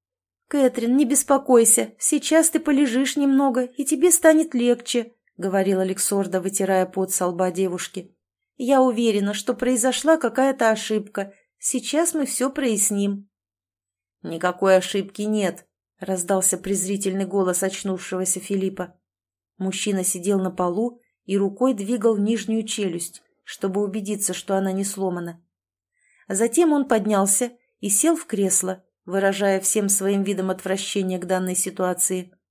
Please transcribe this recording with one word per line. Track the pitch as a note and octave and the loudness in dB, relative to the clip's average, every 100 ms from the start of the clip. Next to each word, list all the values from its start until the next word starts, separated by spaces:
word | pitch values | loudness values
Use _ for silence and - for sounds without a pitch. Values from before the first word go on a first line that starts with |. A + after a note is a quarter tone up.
| _ _ _ _ _ | _ _ _ _ _
«Кэтрин, | C#4+ C4 B3 A#3 C4 | 2 2 2 2 2
не | |
беспокойся, | A#3+ C#4 - C4+ C4+ A#3+ A3+ - A3 - | 4 2 2 2 6 6 6 4 0 -6
сейчас | - D4 - D#4+ D#4+ | -2 -2 2 4 4
ты | D#4+ | 0
полежишь | D#4+ C#4 C#4 A#3+ C4+ D4 | 0 2 2 2 0 0
немного, | C#4 C4+ C#4 A#3+ | 2 4 2 0
и | B3 - | -2 -6
тебе | C#4 C#4+ F4 | -4 2 4
станет | - D#4+ D#4 D#4+ | 6 6 6 2
легче», | A#3+ A#3+ A#3+ - A#3+ A3+ _ _ - | 2 2 2 0 -4 -4 _ _ -8
говорила | F#3+ F#3+ F#3+ F#3+ | -2 0 2 2
Лексорда, | F#3+ G3 - G3 F#3+ F#3 | 0 -2 0 0 0 -2
вытирая | F#3 G3 F#3+ F#3+ F#3 | -2 -2 2 2 2
пот | F#3+ F#3 | -2 -2
со | - F3+ | -2 -2
лба | F3 F#3 | 0 -2
девушки. | E3+ F#3 F3 - F#3+ - _ _ _ _ - | 0 -2 -4 -8 -12 -14 _ _ _ _ -6
«Я | B3 C4+ | 2 4
уверена, | C4 A3+ A#3 G#3 G3+ | 4 4 2 2 0
что | G#3 - | -2 -4
произошла | A#3 B3+ B3+ B3+ B3 D4 D#4+ | -2 0 2 0 0 2 2
какая-то | A#3+ A3 C4+ C4 A3+ | 2 2 0 2 0
ошибка. | A3 - G#3+ G#3 - G3 - _ _ | 0 -2 -4 -4 -8 -10 -14 _ _
Сейчас | - B3 - D4 E4 | -6 -4 -2 0 0
мы | D#4+ | -2
всё | C4+ - C4 | -4 -2 -2
проясним». | C4+ C4 G3+ - G3+ G3+ G3+ - _ _ _ _ _ _ _ _ _ | 0 -2 0 0 0 -2 -4 -10 _ _ _ _ _ _ _ _ _
«Никакой | E3+ E3 F3+ F#3 F#3+ F#3 | -12 -4 -4 0 4 4
ошибки | F3+ G3+ G3 - | 4 -4 -6 -6
нет», | G#3 G#3+ F#3 - - _ _ _ | -2 0 -2 -4 -14 _ _ _
раздался | F#3 F#3 F3 F#3+ F#3 F3+ | -6 -4 -2 0 0 -2
презрительный | F#3+ F#3+ F#3 G3+ G3 F#3+ F#3+ | -4 -4 -2 -4 -2 -4 -2
голос | G3 F#3 F3+ | 0 0 0
очнувшегося | F#3+ F#3+ G3 F#3 - F#3 F#3 F3+ | -4 -4 -6 -6 -6 -4 -4 -4
Филиппа. | - G3 F#3+ F#3+ F3 _ _ _ _ _ _ - | -4 -2 -2 -4 -10 _ _ _ _ _ _ -8
Мужчина | F#3+ F#3 G#3+ G3 | -6 -4 -2 -2
сидел | F3+ F3+ F3+ G3 | -2 -2 0 0
на | F#3 | 0
полу | - F3+ F3 A#3+ - _ _ | -2 -2 -2 -4 -6 _ _
и | - G3 | -4 -2
рукой | G3 G3 B3+ | -2 0 0
двигал | G#3+ G3+ A#3+ A3+ G#3 | 0 -2 0 0 2
нижнюю | G#3 A3+ G#3 A3+ | 0 -2 -2 -4
челюсть, | A3 - G3 E3+ - - _ _ | -4 -4 -4 -6 -10 -14 _ _
чтобы | - - G3 F#3+ | -20 -6 -4 -2
убедиться, | G3+ G#3 G3 G#3 G3+ | -2 -4 -6 -4 -4
что | F3+ - F#3+ | -6 -2 -2
она | F#3+ | 0
не | F#3+ | -2
сломана. | G3 F#3+ F#3+ F3 E3+ E3+ _ _ _ _ _ _ _ _ - | -4 -4 -4 -4 -8 -12 _ _ _ _ _ _ _ _ -8
Затем | G3 A3+ A#3 E4+ | -2 2 4 4
он | D4 C4+ | 2 2
поднялся | A3 G3 G3+ G3 - A#3+ - _ _ | 0 2 2 2 0 -2 -8 _ _
и | G3+ | -2
сел | - D#4+ D#4+ | 2 2 0
в | - | -2
кресло, | G3+ F#3+ - F#3 F#3 _ _ | -2 0 0 -2 -6 _ _
выражая | - F#3+ G3 G3 G3+ F#3+ | -6 0 0 2 0 0
всем | F#3+ A3 G3+ | 0 0 0
своим | G3 G3 G3 | 0 0 0
видом | G3 F#3+ F#3+ | 0 -2 -2
отвращение | F#3 F#3+ F#3+ - G3+ F#3 F3+ | -4 -4 -4 -2 -4 -2 -4
к | F3 | -2
данной | F#3 F#3 | -2 -2
ситуации. | F#3 F#3+ - F#3 F3+ - F#3 F3+ _ _ | -4 -4 -4 -4 0 -2 -2 -8 _ _